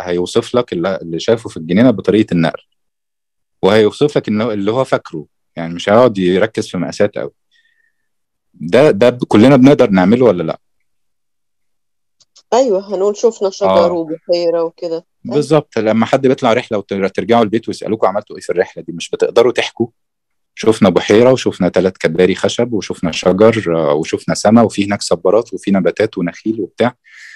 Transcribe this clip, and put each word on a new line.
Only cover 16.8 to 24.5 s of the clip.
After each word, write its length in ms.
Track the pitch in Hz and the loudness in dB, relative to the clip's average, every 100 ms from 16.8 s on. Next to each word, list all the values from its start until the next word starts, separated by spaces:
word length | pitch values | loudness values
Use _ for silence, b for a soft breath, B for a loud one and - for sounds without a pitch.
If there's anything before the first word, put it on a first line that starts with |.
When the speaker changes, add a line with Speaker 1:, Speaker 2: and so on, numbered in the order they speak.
| - 98 95 | -6 -4 -4
Speaker 1:
ترجعوا 360 | - 92 117 | -4 0 2
البيت 240 | 110 113 - | 2 -2 -6
ويسألوكوا 400 | 95 - 110 104 | -10 -6 -2 -2
عملتوا 280 | 98 - - | -2 -8 -12
إيه 60 | |
في 80 | - | -6
الرحلة 340 | 87 - - | -4 -4 -6
دي، 80 | - | -14
مش 180 | 85 - | -14 -10
بتقدروا 420 | - - - 123 | -4 0 2 2
تحكوا. 360 | 117 - - 117 _ _ _ _ _ _ - | 0 -6 -6 -6 _ _ _ _ _ _ -4
شفنا 340 | 220 220 98 | -2 2 2
بحيرة 420 | 85 - 107 123 | 0 2 4 4
وشفنا 380 | 131 101 - 90 | 2 -2 -2 -2
تلات 280 | 92 92 - | 0 -2 -2
كباري 380 | 80 82 92 92 | -4 0 0 0
خشب 380 | 101 - 123 | -4 -2 -4
وشفنا 380 | 110 - - 85 | -4 -6 -6 -6
شجر، 680 | 78 95 90 110 113 85 82 | -4 -2 4 4 4 -2 -2
آه، 160 | 78 | 0
وشفنا 420 | 76 80 101 - 82 | -2 -4 -6 -6 -2
سما 260 | 101 | 2